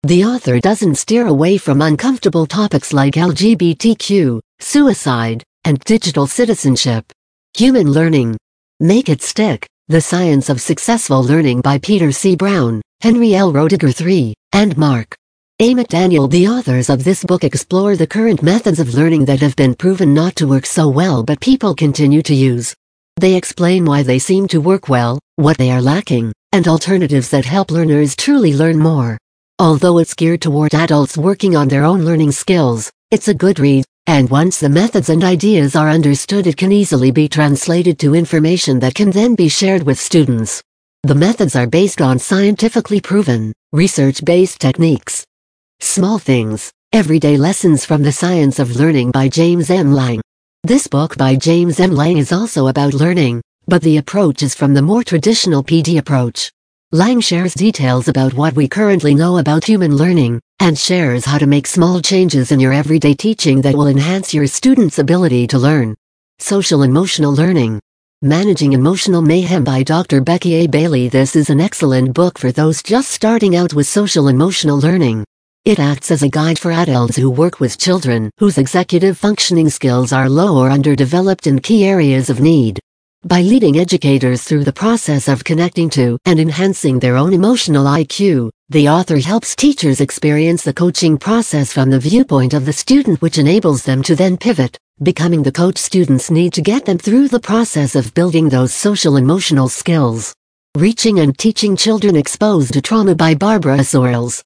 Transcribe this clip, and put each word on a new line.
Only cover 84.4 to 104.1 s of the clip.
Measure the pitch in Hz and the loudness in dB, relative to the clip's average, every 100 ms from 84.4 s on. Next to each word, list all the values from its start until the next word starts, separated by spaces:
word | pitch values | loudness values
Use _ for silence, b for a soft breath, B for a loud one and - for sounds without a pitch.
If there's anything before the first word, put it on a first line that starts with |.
through | - 151 | -2 -2
the | 139 | -2
process | - 208 233 - 143 135 | -2 -2 -2 -2 -2 -2
of | 131 | -4
connecting | - 160 175 175 165 | -2 -2 -2 -2 -2
to | 143 123 120 | 0 -2 -2
and | - 170 | 0 0
enhancing | 160 147 196 190 151 127 | 0 0 -2 -2 -2 0
their | 127 123 | 0 0
own | 156 | 2
emotional | 185 196 247 - 143 139 | 2 2 0 0 0 2
I | 147 | 0
Q, | 151 - 202 143 113 - _ | -2 -2 0 0 -2 -10 _
the | 151 143 | 0 2
author | 160 185 151 | 2 0 -2
helps | 143 220 - | 0 -4 -4
teachers | - 285 277 156 131 | -2 0 0 -2 0
experience | 139 - 151 147 160 170 | -2 -2 -2 0 0 -2
the | - | -4
coaching | - 175 - 170 147 | -2 -2 0 0 0
process | - 226 220 151 135 | 0 -2 -2 -2 -2
from | - 131 | 0 0
the | 131 | 0
viewpoint | 135 220 262 135 127 | 2 0 2 0 0
of | 147 135 | -2 -4
the | |
student, | 147 - 269 262 165 | -6 0 0 2 0
which | 165 156 | -2 0
enables | 143 196 175 139 | 2 2 2 -2
them | - 131 | -2 -2
to | 135 160 | 0 0
then | 185 180 | 0 0
pivot, | 233 175 127 - _ _ | -2 -2 -4 -8 _ _
becoming | 143 - 170 170 | -4 -2 0 0
the | 143 | 0
coach | 139 180 190 | 0 -2 -2
students | - 185 156 131 - | -4 -2 2 0 0
need | 165 175 | 0 0
to | 170 | 0
get | 160 240 | -2 -2
them | - 175 | -2 -4
through | - 233 277 | 0 0 2
the | 240 | -2
process | - 220 233 156 143 | -2 -2 0 -2 0
of | 147 113 | -2 -2
building | - 175 160 160 | -2 0 2 0
those | 131 127 | 2 0
social | - 202 202 165 | -2 -4 0 0
emotional | 139 127 180 175 143 127 | 2 2 0 0 0 0
skills. | - - 160 127 113 110 - _ _ _ 143 | -4 -2 0 0 -2 -10 -16 _ _ _ 0
Reaching | 185 226 226 196 | 0 0 0 2
and | 151 135 | 2 0
Teaching | 220 214 208 190 | -2 -2 -2 0
Children | 214 220 202 165 | 0 0 2 0
Exposed | 143 - 214 190 131 | -2 -2 0 0 0
to | 135 | -2
Trauma, | - 220 196 | -2 0 2
by | 165 165 156 | 2 2 2
Barbara | 202 220 147 139 | 0 0 0 0
Soiles. | 135 139 127 | 0 0 0